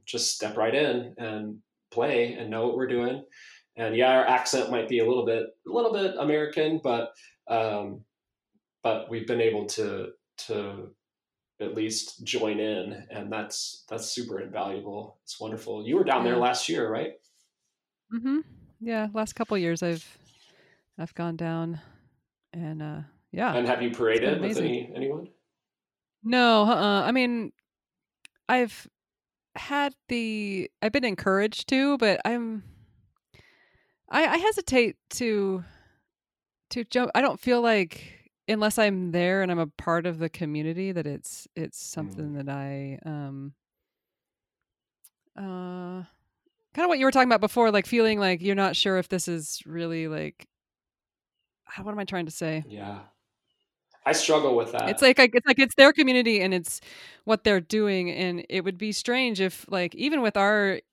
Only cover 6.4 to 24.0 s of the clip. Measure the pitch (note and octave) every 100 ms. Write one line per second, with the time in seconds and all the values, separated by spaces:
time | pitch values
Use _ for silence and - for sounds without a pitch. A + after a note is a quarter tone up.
6.4 | D3+ - D#3 D#3+ C3+ A#2 A#2 - - _
7.4 | - A2+ A2 G#2 G2+ - - _ _ _
8.4 | _ _ _ _ A2+ A2 - A#2 A2+ A#2
9.4 | A2+ G#2 G#2 - G#2+ G2 - - _ -
10.4 | - G#2 G2 G2 F2+ _ _ _ _ _
11.4 | _ - G#2 A2 A2 - - - A#2 B2
12.4 | G#2+ G#2 G#2+ G2+ G2 G#2+ - G#2+ G#2 A2
13.4 | G#2 - - - - A2 - B2 A#2 G2
14.4 | F#2+ F#2 G2 G2 G2+ G2+ A2 _ - -
15.4 | A2 A2 - G#2 G#2+ E3 D#3+ C3 A#2+ B2
16.4 | B2 B2 - E3 A2+ A2+ - - _ _
17.4 | _ _ _ _ _ _ - A3+ B3 D4
18.4 | - - - - A3+ A3+ G#3+ G#3+ G#3+ -
19.4 | A3+ G3+ E3+ E3 F3 E3 - - _ _
20.4 | _ _ _ _ _ - E3+ - E3+ E3
21.4 | E3+ E3 E3 D#3+ - _ _ _ _ _
22.4 | _ E3+ D#3+ D#3 D3+ D3+ D3+ _ _ -
23.4 | A#3 B2 A#2+ A#2+ A#2+ A2+